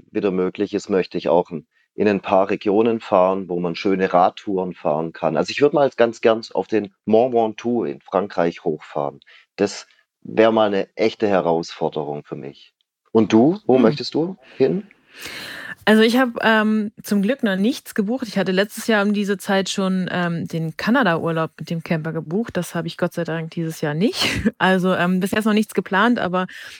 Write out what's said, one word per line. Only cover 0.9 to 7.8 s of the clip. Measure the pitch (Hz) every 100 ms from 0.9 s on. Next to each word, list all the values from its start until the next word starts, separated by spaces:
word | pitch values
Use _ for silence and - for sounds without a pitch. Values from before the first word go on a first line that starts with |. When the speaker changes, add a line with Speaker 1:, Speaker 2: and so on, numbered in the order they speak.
| 95 87 92
Speaker 1:
ich | -
auch | 85 -
in, | 80 - _ _
in | - 104
ein | 98
paar | - 95 98
Regionen | 95 107 101 117 113
fahren, | - 95 92 95 90
wo | 87
man | 87 85
schöne | 101 95 95
Radtouren | 87 95 - - 95 92
fahren | 85 87 76 82
kann. | - 80 73
Also | -
ich | -
würde | 147 156
mal | 135 -
ganz | 117 110
gern | 117 113 110
auf | - 95
den | 110 101 _ -
Mont | 110 127
Ventoux | 117 110 107 117 120